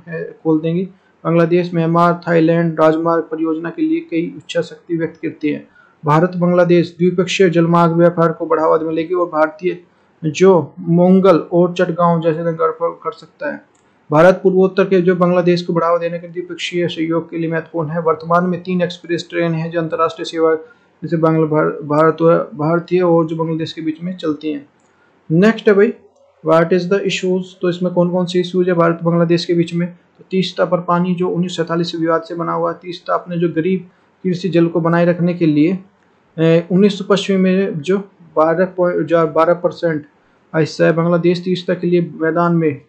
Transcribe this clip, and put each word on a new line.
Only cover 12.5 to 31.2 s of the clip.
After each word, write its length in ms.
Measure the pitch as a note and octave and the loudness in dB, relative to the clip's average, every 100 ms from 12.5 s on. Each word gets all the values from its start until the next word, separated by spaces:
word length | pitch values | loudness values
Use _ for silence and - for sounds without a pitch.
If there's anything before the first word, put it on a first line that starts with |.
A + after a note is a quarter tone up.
| D#3+ E3 | -2 -2
पर 180 | D#3+ E3+ | -2 -6
कर 220 | E3+ D#3+ | -6 -10
सकता 420 | - D#3+ - D3 | -12 -18 -12 -10
है। 120 | D3 _ _ _ _ - | -10 _ _ _ _ 0
भारत 280 | D3+ F3 F#3 | 4 6 6
पूर्वोत्तर 420 | F#3+ F#3 F#3+ F#3 F#3 | 2 2 2 2 0
के 160 | F#3+ | 2
जो 140 | F3+ F3 | 2 2
बांग्लादेश 460 | F3 F3+ F3 F3 | 2 2 2 0
को 120 | F3 | 0
बढ़ावा 240 | E3+ E3 F3 | -2 0 0
देने 220 | E3+ E3+ | -2 -8
के 80 | F3 | -12
द्विपक्षीय 600 | F3 F3 E3+ - F3 E3+ | -12 -10 -10 -8 -4 -4
सहयोग 440 | E3+ D#3+ E3 E3 | -4 -4 -4 -4
के 60 | E3 | -6
लिए 140 | E3 | -4
महत्वपूर्ण 380 | D#3+ D#3+ E3 D3+ | -4 -6 -6 -6
है। 120 | E3+ | -4
वर्तमान 420 | D#3+ D#3 E3 F3 | -2 -2 0 0
में 200 | F3+ F3 | 0 -4
तीन 180 | - F3+ | -4 -2
एक्सप्रेस 460 | F3 - E3 E3 - | -2 -6 -6 -6 -4
ट्रेन 240 | F3 E3+ | -4 -2
हैं 180 | D#3+ E3 | -2 -4
जो 100 | E3+ | -4
अंतर्राष्ट्रीय 440 | D#3+ E3 E3 D#3+ D#3+ | -4 -2 -2 -2 -8
सेवा 300 | E3 D#3+ D#3+ - _ _ _ | 0 0 0 -4 _ _ _
जैसे 140 | D#3+ E3 | -6 0
बांग्ला-, 340 | D#3+ D#3+ D#3 | 2 2 0
भार-, 340 | D3+ E3 - C#3+ | 0 0 -4 -4
भारत 320 | D3 D#3+ D#3 | 2 2 4
व-, 360 | E3 E3+ - F3+ | 2 2 0 -6
भारतीय 440 | D3+ E3+ E3+ F3+ | -2 -2 0 0
और 240 | F3+ E3 D#3+ | 2 2 0
जो 100 | E3 | -2
बांग्लादेश 380 | D#3+ D#3+ D#3 | -4 -4 -8
के 80 | - | -8
बीच 220 | D#3+ D#3 | -8 -8
में 140 | F3 F#3 | -8 -8
चलती 340 | E3 D3 D#3 | -6 -6 -6
हैं। 180 | C#3+ C3+ _ _ _ _ _ - | -8 -12 _ _ _ _ _ -4
Next 360 | D#3+ G#3 A3 - | 2 2 2 2
है 60 | |
भाई, 200 | G3 A3+ - _ _ _ _ D#3 | 4 2 0 _ _ _ _ 2
what 180 | D#3+ E3+ | 2 4
is 160 | F#3 | 0
the 180 | F3 G3 | 0 -2
issues? 440 | F#3+ F3 F#3 F#3 F#3 - | -2 -4 -2 -2 -4 -6
तो 80 | F3+ | -4
इसमें 240 | F3 F3+ | -2 -2
कौन 180 | F3 F3 | 0 0
कौन 140 | F3+ F3 | 0 -2
से 140 | F3+ | -2
issues 280 | F3+ F3+ F3+ | -2 -2 0
है 60 | |
भारत 260 | E3+ E3+ E3+ | 2 2 0
बांग्लादेश 420 | E3+ E3+ E3+ E3+ - | 0 0 2 0 0
के 80 | |
बीच 200 | E3+ E3+ | -2 0
में? 220 | E3+ F3 F3 _ _ | -2 -6 -8 _ _
तो 80 | - | -6
तीस्ता 340 | F#3+ F3+ - F3+ | -4 -2 -2 0
पर 140 | F3 | 0
पानी 360 | E3+ F3 F#3 | 0 0 0
जो 140 | F3 | -2